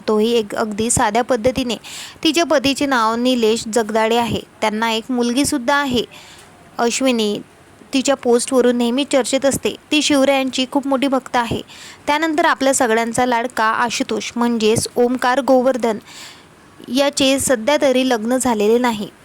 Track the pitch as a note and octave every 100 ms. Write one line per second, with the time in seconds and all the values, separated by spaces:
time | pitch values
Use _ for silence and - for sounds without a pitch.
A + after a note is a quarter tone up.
0 | - G#3+ A3+ A#3+ G#3 - A3+ G#3 A#3 B3+
1 | A3+ A3+ A#3+ A#3+ B3 C4+ B3 G#3 - -
2 | - - D#4+ D#4+ D#4 D4 C4+ C4 C#4+ B3
3 | A3 A#3 B3 B3 G#3+ A3+ A3+ A#3 G#3+ A3
4 | A3 A#3 A#3 G3 - - G#3+ G#3+ A#3 A3+
5 | A3+ B3 A#3+ A#3+ C#4 D4 A#3+ C#4+ C#4+ B3
6 | - - - - - - - - A#3+ A3
7 | C4 A#3 G#3+ G#3 - - - - - C4+
8 | B3+ C4+ B3 A#3+ - C4 B3 A#3+ A#3 B3+
9 | C4+ C#4 A#3 C4+ C4+ A#3+ G#3+ - - D4+
10 | - C#4+ C4+ C4+ C4 C4 B3+ C#4+ C4+ C4+
11 | C4+ C4 - B3 A3+ - - - - -
12 | - D4 D#4+ D4+ E4 C4 C4+ C4+ A#3+ A3+
13 | A#3 A3+ B3+ A#3 A#3+ - A3 A3+ A#3+ -
14 | C4 G#3+ - A#3 A#3+ A#3 G#3+ A#3 - -
15 | B3 B3+ B3 C4+ B3+ B3+ B3+ B3+ A3+ G#3
16 | - - - - - - - - - B3+
17 | C#4 C#4+ C4+ C4+ - B3 A3 D4 C#4+ B3+
18 | C4 A#3 A3 B3+ B3+ G#3+ G#3 A#3+ B3 G#3
19 | G3+ -